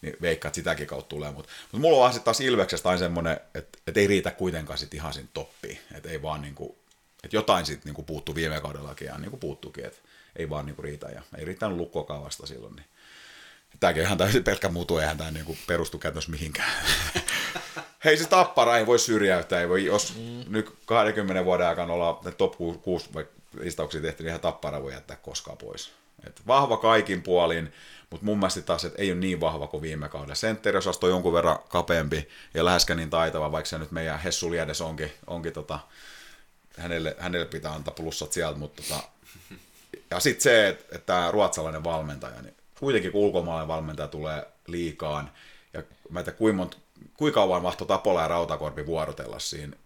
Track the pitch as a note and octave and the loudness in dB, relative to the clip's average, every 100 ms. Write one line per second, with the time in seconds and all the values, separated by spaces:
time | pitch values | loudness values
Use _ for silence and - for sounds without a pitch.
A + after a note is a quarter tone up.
0 | D#2+ - E2+ D#2+ D#2 E2 E2 D#2 D2 C#2 | -12 -4 -2 -2 -4 -4 -2 -2 -4 -8
1 | - D2 D2 C#2+ - - - G#2 D#3 C#3+ | -8 -8 -8 -10 -16 -18 -10 2 6 8
2 | B2 A#2 - A2+ C3 A#2 F2+ E2 F2 F2+ | 8 6 0 2 2 4 2 2 2 2
3 | F2+ E2+ E2 D2+ - - - - - A2 | 2 0 0 -2 -6 -14 -14 -12 -2 4
4 | G2+ G2 F2 - - D#2+ D2+ - D2 D#2 | 6 6 2 -2 -2 -2 -6 -8 -8 -8
5 | D#2 C#2+ B1 - - - - - - D2+ | -8 -8 -10 -10 -10 -12 -14 -14 -16 -16
6 | E2 D#2+ D2+ D2+ C#2+ C#2 - - _ _ | -10 -8 -4 -6 -6 -10 -12 -14 _ _
7 | _ _ - G#2+ A2 F#2+ D2+ D2 D2 C#2+ | _ _ -2 0 4 4 4 -6 -10 -12
8 | D2+ D2+ D#2 D2+ D#2+ D2+ D2 C#2+ C#2+ C#2+ | -8 -8 -6 -4 -2 -2 -8 -10 -12 -12
9 | D2 C#2 E2 B2+ D#2 C#2 - - - - | -12 -10 -12 -10 -10 -10 -12 -12 -14 -14
10 | _ - _ - D#2+ D2 C#2+ C#2+ D2 D2 | _ -20 _ -10 -6 -6 -8 -10 -10 -10
11 | - B1 - - D#2 F#2+ A2 F2 E2+ E2 | -12 -14 -16 -12 -10 -4 -4 -2 -4 -6
12 | D2+ D2 C#2+ - C#2+ B1+ A1 A#1+ D2+ _ | -6 -10 -10 -12 -12 -14 -16 -18 -20 _
13 | - - - - - - _ - F#2 D#2 | -20 -20 -20 -20 -20 -20 _ 0 2 4
14 | F2 F#2+ F#2+ B2 F2+ G2 G2 F2 F2 E2 | 2 4 4 4 2 0 0 -2 0 0
15 | D#2 D#2 D#2+ D#2 D#2 D#2 - E2+ E2 D#2 | 0 -2 -6 -8 -8 -10 -2 0 0 -4
16 | D#2+ D2+ D#2 D#2 D#2 D2 - - - - | -6 -6 -6 -6 -6 -4 -2 -2 0 0
17 | - - - - - - - - - _ | 0 -4 -4 -4 -4 -6 -10 -12 -14 _
18 | D#3 D#3 E3 F#3 F3+ - A#2 A#2 A2 A#2+ | 4 4 6 6 6 6 6 6 6 6
19 | - A2 G2+ F2+ E2+ F2+ F2 F#2 F#2+ G#2 | 6 4 6 4 2 0 4 2 4 2
20 | - A2+ A#2 A#2+ B2+ G#2+ G#2+ - - A#2 | 2 -6 -10 -10 -4 -4 -4 -10 2 4
21 | G#2+ G#2+ G2 F#2 F2+ F2+ F2 E2+ E2+ F2 | 4 2 0 0 2 4 4 2 -2 0
22 | E2+ E2 F2+ E2+ F#2+ - E2+ E2+ - F2 | 0 0 -6 0 0 0 -6 -6 -2 -2
23 | - D#2+ D#2+ - - - E2+ D#2+ D#2+ D#2+ | -2 -10 -12 -16 -20 -10 -8 -4 -6 -4
24 | D#2 D#2 E2 E2 F2 D#2 D2+ C#2+ C2+ C2 | -6 -6 -8 -2 -4 -2 -6 -6 -8 -10
25 | - C#2+ - D#2 - - - - - - | -16 -16 -10 -12 -12 -14 -14 -12 -14 -18
26 | _ _ - - G2+ C3 C#3 A2+ A2+ A2+ | _ _ -20 -14 4 4 4 4 8 6
27 | G#2 F#2 E2+ F2+ E2+ E2+ D#2 - - - | 6 -2 4 4 6 2 -4 -10 -20 -20
28 | _ F2 G#2 G#2 F#2+ F2+ - E2+ F2 - | _ -6 -2 2 2 0 -2 -2 -2 -2
29 | G2+ F2+ F#2+ F2 D#2+ D#2 C#2+ D#2 D#2+ D2+ | -2 0 0 2 0 0 -6 -6 -6 -6
30 | D2 D2+ C#2+ C#2 A2 A2 G#2+ G2 F#2+ F2+ | -8 -8 -8 -4 -2 0 2 2 0 2
31 | F2+ F#2 F2+ E2+ E2 D2+ - F2+ F2 E2+ | 4 4 4 4 4 2 0 -2 2 2
32 | D2+ D#2 D2+ - - D#2+ E2+ F2+ - E2+ | 2 -2 -4 -14 -8 0 4 4 4 0
33 | D#2+ E2 E2 E2 D2+ D#2 D2+ D#2+ D#2 E2 | 0 0 2 0 -2 -2 -4 -8 -6 -4
34 | D#2+ D2+ E2+ E2 E2+ E2+ D#2 D2+ E2 D#2 | -4 -4 -4 -4 -2 -2 -2 -4 -6 -6
35 | D2+ - - E2+ D#2+ D#2+ D2+ D2+ - - | -8 -10 -10 -8 -6 -8 -8 -10 -10 -20
36 | - - - - - _ _ - E2+ E2+ | -20 -20 -20 -20 -20 _ _ -12 -4 -2
37 | D#2+ - F2 F2 D#2 D#2 D2+ D#2 D2 - | -4 -6 -4 -2 -4 -6 -8 -8 -8 -8
38 | D#2+ D2+ D2+ - D#2+ D2 D2 - D#2 D2+ | -8 -8 -6 -2 -2 -4 -10 -12 -8 -8
39 | - _ - - - F#2 _ _ _ - | -8 _ -20 -20 -20 -20 _ _ _ -20
40 | _ F2+ C3+ A#2 C#3 A#2 G2+ E2+ - F2 | _ -2 0 2 6 8 6 2 -10 -14
41 | - F2+ F2 G2+ F#2+ - D#2+ D#2 E2 D#2+ | 0 2 2 4 2 2 -4 -4 -4 -4
42 | D#2 C#2 B1+ A#1+ C2 _ _ - C#3 A#2 | -4 -10 -12 -14 -18 _ _ -6 0 2
43 | F2+ G2+ G#2 F#2 E2+ E2 D#2 D#2+ D#2 D2+ | 2 2 4 4 0 -4 -2 -4 -4 -6
44 | D2 D#2 D#2 D2+ - _ - F2 E2 D2 | -8 -6 -6 -6 -8 _ -10 -4 -4 -4
45 | D#2+ D2+ C#2+ - - - _ - D#2 - | -4 -4 -6 -14 -20 -20 _ -14 -14 -18
46 | - E2+ F2 - A2 G2 F2+ - _ _ | -10 -8 -8 2 2 4 -2 -8 _ _
47 | - _ D3+ A#2+ G2 F2+ F2+ F2+ F2+ F#2+ | -20 _ 2 4 4 4 0 -4 0 2
48 | G#2+ F2+ D#2 E2+ E2 D2+ D2+ D2 D2 D#2+ | 4 4 4 2 0 -2 -4 -6 -4 -2
49 | D2+ D2 B1 G#1+ - D2+ D2 - | -2 -6 -10 -8 -8 -8 -12 -14